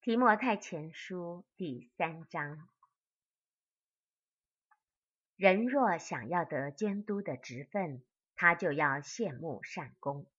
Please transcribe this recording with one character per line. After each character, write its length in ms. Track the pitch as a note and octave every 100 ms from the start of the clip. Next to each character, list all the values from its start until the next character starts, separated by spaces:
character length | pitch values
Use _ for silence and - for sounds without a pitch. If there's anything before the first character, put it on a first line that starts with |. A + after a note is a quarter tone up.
| -
提 80 | A3+
摩 180 | B3+ G#3+
太 220 | B3+ G#3
前 340 | - E3 D#3
书 540 | E3 - F3+ E3+ F3 - _
第 360 | F3+ C3 - _
三 300 | E3 D#3+ E3
章。 380 | E3 D3 D3+ D#3+ _ _ _ _ _ _ _ _ _ _ _ _ _ _ _ _ _ _ _ _ _ _ _ _ _ _ _
人 320 | F#3+ F#3+ A#3
若 320 | C#4 A#3+ E3+
想 300 | - D3+ A2
要 160 | F3 E3
得 260 | C#3+ C#3
监 320 | C#3+ G#3+ G3+
督 180 | G#3 G3+
的 160 | G3 C3
职 320 | - A#2+ C#3
分， 320 | G#3 F3 C3 - _ _
他 220 | - F3 F3
就 180 | F#3
要 280 | C#3+ D3 C#3
羡 360 | D3 - G#3+ B2+
慕 240 | D#3+ A#2
善 340 | - - C3+ -
功。 260 | - C#3+ -